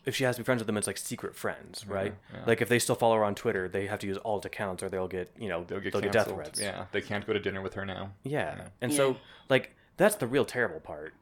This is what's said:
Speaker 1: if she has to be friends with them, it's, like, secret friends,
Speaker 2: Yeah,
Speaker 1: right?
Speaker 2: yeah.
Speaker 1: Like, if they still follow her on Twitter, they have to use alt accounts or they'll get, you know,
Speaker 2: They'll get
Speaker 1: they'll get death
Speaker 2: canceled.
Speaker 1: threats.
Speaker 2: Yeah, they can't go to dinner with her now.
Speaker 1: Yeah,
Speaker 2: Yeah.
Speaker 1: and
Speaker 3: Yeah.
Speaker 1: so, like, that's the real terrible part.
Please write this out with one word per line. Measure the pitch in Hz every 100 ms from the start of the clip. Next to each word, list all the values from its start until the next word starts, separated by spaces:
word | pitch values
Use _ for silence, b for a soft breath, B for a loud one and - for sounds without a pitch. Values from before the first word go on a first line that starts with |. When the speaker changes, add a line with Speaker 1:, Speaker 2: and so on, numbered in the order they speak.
| -
Speaker 1:
if |
she | -
has | 127 117
to |
be |
friends | 117 123
with | 110
them, | 107
it's, | 101
like, | 95
secret | - - -
friends, | - 104 85 - - 104
Speaker 2:
Yeah, |
Speaker 1:
right? | 98 101 95 -
Speaker 2:
yeah. | - -
Speaker 1:
Like, | 113
if | 120
they | 120
still | -
follow | 123 117 113
her |
on | 104
Twitter, | 101 120 98 92
they | 98 98
have | 104
to | 101
use | 95
alt | - 104 95
accounts | - 104 90
or | 95
they'll | 95 92
get, | 92 90 -
you | 104
know, | 85
Speaker 2:
They'll | 87 95
get | 98
Speaker 1:
they'll | 104
get | 101
death | 110 101
Speaker 2:
canceled. | 95 76
Speaker 1:
threats. | -
Speaker 2:
Yeah, | 104 92 95
they | 101
can't | - 104 101
go |
to | 104
dinner | 95 95
with | 95
her | 98
now. | 98 92 98 101
Speaker 1:
Yeah, | 135 147 85 98
Speaker 2:
Yeah. | 95 -
Speaker 1:
and | 127
Speaker 3:
Yeah. | 143
Speaker 1:
so, | 139 127 B B B
like, | 131 - b b -
that's | 202
the | 208 120
real | 135 110
terrible | 127 113 78
part. | - 80 78 -